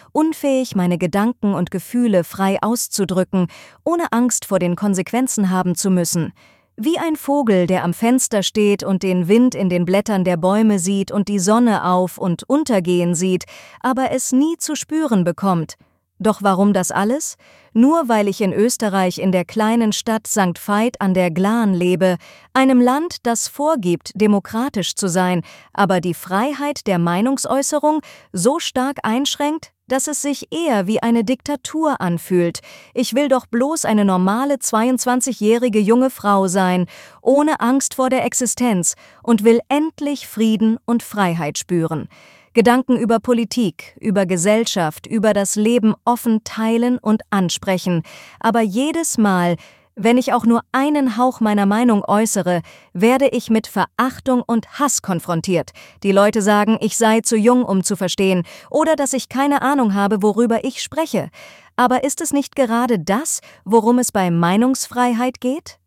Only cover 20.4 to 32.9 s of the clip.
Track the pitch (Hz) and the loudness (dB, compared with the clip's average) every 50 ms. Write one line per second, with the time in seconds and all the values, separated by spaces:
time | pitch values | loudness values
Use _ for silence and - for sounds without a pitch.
20.4 | 185 175 170 - - - 202 208 226 247 - - 196 185 185 185 180 175 156 175 | 0 0 -2 -6 -4 -2 0 0 0 -2 -2 -2 -2 0 2 2 0 0 0 0
21.4 | 190 208 226 240 220 202 185 170 180 180 180 165 190 185 175 - - - - - | 0 0 0 0 0 0 0 0 2 0 2 2 2 0 0 -2 -6 -18 -20 -20
22.4 | - _ - 262 262 262 262 247 247 247 262 302 339 349 - - - 240 233 - | -18 _ 0 2 4 4 4 4 4 4 2 0 -2 -4 -8 -6 -4 -4 -2 -2
23.4 | - - - - 294 311 320 247 175 175 170 - - - - 185 214 214 208 196 | -4 -8 -6 -4 -2 0 0 0 0 -2 -2 -2 -4 -12 -2 0 2 2 2 2
24.4 | - - 208 226 247 - - 202 170 - - - 202 185 160 185 180 180 180 170 | 0 -4 -6 -4 -4 -4 -4 -4 -4 -4 -6 -4 -4 -2 0 0 0 0 0 -2
25.4 | - - - - - _ - - 202 170 190 180 165 180 165 - - 180 185 202 | -4 -6 -16 -20 -20 _ -2 0 0 2 2 0 0 -4 -6 -6 -8 -4 -2 -2
26.4 | 240 294 285 269 285 294 285 - - 233 185 170 170 170 175 190 226 262 277 - | -2 -2 -4 -4 -6 -6 -6 -6 -2 -2 0 0 0 0 0 0 0 0 -2 -2
27.4 | - - 247 269 277 - 302 294 302 302 311 302 - - - - - _ - 180 | -2 -2 -2 -2 -2 -2 -2 0 0 0 0 0 -4 -8 -20 -20 -20 _ -6 0
28.4 | 170 247 294 - - - - 254 254 277 269 - - - 226 262 285 - - - | 0 0 0 0 -6 -6 -4 -2 -4 -4 -4 -6 -4 -2 -2 -2 -2 -4 -4 -2
29.4 | 285 294 320 320 - - _ _ _ - 254 269 - 302 285 - - 285 269 - | -2 -2 -2 -4 -8 -14 _ _ _ -4 -4 -4 -2 -4 -6 -4 -4 -4 -4 -6
30.4 | - - 285 320 339 302 233 202 180 196 220 - - 233 233 233 208 214 262 - | -8 -8 -6 -4 -2 0 0 0 0 0 -2 -2 0 2 0 0 2 0 -2 -4
31.4 | - - 294 - - - - 311 320 294 262 - 185 175 175 160 - - 185 180 | -4 -8 -8 -6 -8 -8 -4 -2 0 0 -2 -2 -2 -4 -4 -4 -4 0 0 0
32.4 | 170 170 - - - - - - - _ | 0 0 -4 -8 -16 -18 -20 -20 -20 _